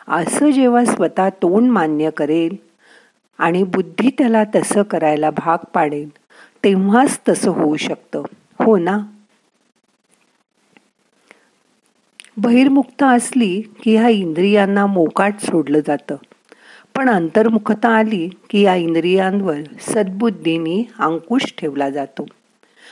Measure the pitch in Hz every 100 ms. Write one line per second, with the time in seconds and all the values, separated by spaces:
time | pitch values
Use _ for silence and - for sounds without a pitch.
0 | - 160 160 - 294 269 247 240 240 -
1 | 165 - 190 190 175 196 247 220 156 151
2 | 156 156 147 160 165 190 _ _ _ _
3 | _ _ _ - 165 180 190 190 165 165
4 | 220 - 254 226 214 190 - 202 202 170
5 | 156 151 151 147 165 170 - 185 151 147
6 | 147 - _ - - _ 208 190 196 226
7 | 285 - - 226 208 170 156 151 - 151
8 | _ 147 143 - _ - 226 208 170 208
9 | 208 - _ _ _ _ _ _ _ _
10 | _ _ _ _ _ _ _ _ _ _
11 | _ _ _ - _ _ _ _ _ _
12 | _ - - 220 233 240 269 277 240 -
13 | 277 240 240 254 214 185 220 - 226 220
14 | 240 214 175 156 196 208 196 202 202 190
15 | 156 - 202 208 - 175 143 151 147 143
16 | - 143 - _ _ - - - _ 262
17 | 262 202 165 214 226 220 208 214 233 226
18 | 220 214 165 - - 202 202 180 170 165
19 | 170 190 190 202 190 147 147 - - 220
20 | 196 190 233 175 160 165 160 185 233 -
21 | 156 160 - 247 - - 160 139 139 139
22 | 135 - 147 - _ _ _ _ -